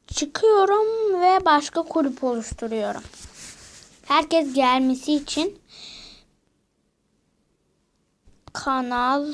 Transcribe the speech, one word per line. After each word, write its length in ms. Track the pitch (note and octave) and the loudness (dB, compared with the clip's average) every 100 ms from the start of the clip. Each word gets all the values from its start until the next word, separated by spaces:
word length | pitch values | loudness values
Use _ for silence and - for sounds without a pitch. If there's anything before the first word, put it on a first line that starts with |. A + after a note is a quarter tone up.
| - | -12
çıkıyorum 1120 | - D4 - A4 G#4 F#4+ G#4 A4 A4+ A4 F#4 | -8 -8 0 4 4 4 2 0 0 0 2
ve 240 | F4+ F#4+ F4 | 4 4 4
başka 380 | D4 D4 E4+ | 2 2 -4
kulüp 400 | E4 D#4+ C#4 B3+ | -2 0 -2 -2
oluşturuyorum. 800 | B3+ A#3 A3 - A3+ A3 G3+ G3+ - - - - - - - - - _ - | -4 -4 -8 -10 -6 -4 -6 -8 -14 -20 -20 -20 -20 -20 -20 -20 -20 _ 0
Herkes 480 | D4 D#4 E4 D4 | 0 2 0 0
gelmesi 600 | C4 B3+ C4 C4 C4 - | 2 2 4 2 0 -2
için 460 | D4+ C#4+ - F4 - _ - - - - - _ _ _ _ _ _ _ _ _ _ _ _ _ _ _ _ _ _ _ _ _ _ - | -2 -2 -4 -4 -8 _ -20 -20 -20 -20 -20 _ _ _ _ _ _ _ _ _ _ _ _ _ _ _ _ _ _ _ _ _ _ -16
kanal 800 | - C#4+ C4 B3 B3 B3 C#4 D4 | -8 -4 -2 -2 -2 -2 -2 -4